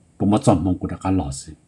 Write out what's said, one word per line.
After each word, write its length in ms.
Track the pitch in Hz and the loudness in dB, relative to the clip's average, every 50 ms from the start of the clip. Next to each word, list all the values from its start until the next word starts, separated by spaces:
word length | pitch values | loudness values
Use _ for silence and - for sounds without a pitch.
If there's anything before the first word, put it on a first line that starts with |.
| _ _ _ - | _ _ _ -2
bố 80 | 95 | 0
mất 160 | 101 104 107 - | 2 2 4 4
dọn 200 | - 98 85 92 | 4 2 4 2
mong 160 | 95 92 - | 0 -2 -2
cụ 80 | - | -4
đã 100 | 87 87 | -8 -8
cá 140 | - - 92 | -4 -2 0
lọ 200 | 95 92 78 69 | 0 0 0 -2
xí. 220 | 69 - - - 78 _ _ | -6 -10 -12 -16 -20 _ _